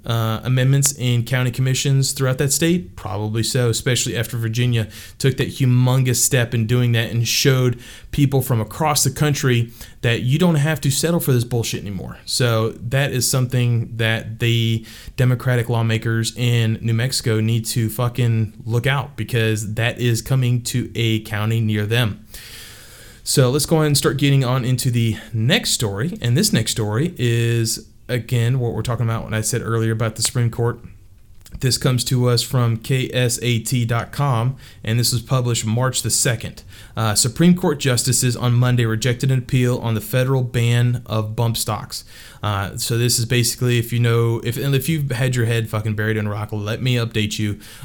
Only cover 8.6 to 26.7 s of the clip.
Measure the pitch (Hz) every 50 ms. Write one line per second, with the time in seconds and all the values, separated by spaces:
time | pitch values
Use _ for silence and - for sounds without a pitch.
8.6 | 107 - - - 160 151 151 - - 135 - - 151 151 143 - - 127 120 117
9.6 | 117 - - - - - - - - 120 117 87 107 127 139 - 175 175 165 143
10.6 | 143 160 156 - - 135 131 - - 160 170 165 165 147 127 120 117 120 127 117
11.6 | 107 - 117 - - 101 98 87 62 60 - - - - - - 123 120 113 110
12.6 | 110 113 - - - 120 135 135 143 - - 127 120 - - 131 127 123 131 123
13.6 | 120 120 120 113 - - 117 110 113 110 113 113 - 110 113 - 120 117 117 117
14.6 | 113 113 113 110 - - - - - - - - 123 123 123 117 - 127 123 120
15.6 | 113 - 117 113 113 110 113 113 - 113 113 113 113 - - 123 120 120 120 117
16.6 | 113 110 113 - - 117 113 113 123 131 - - - 113 110 110 110 113 117 113
17.6 | 110 - - 123 113 107 - - 123 120 - - 123 117 113 113 110 101 - -
18.6 | - 107 120 117 120 131 139 139 110 - - - 107 - 123 113 110 110 110 107
19.6 | 110 98 107 110 113 120 - - 123 120 113 - - - 135 131 127 120 123 120
20.6 | 117 - - 123 113 113 104 117 117 113 110 104 107 107 110 104 107 110 113 113
21.6 | 113 107 107 104 104 104 117 123 123 101 - - - - - - - - - -
22.6 | - - - - - - - - - - - - - - - 139 127 123 135 151
23.6 | - - 165 156 156 151 143 - - 156 147 135 143 139 139 135 131 120 127 131
24.6 | 113 127 127 120 - 127 120 120 117 113 101 - - - 113 110 110 135 196 240
25.6 | - - - - 117 101 98 98 131 180 - - - 120 120 120 110 - - 117
26.6 | 113 -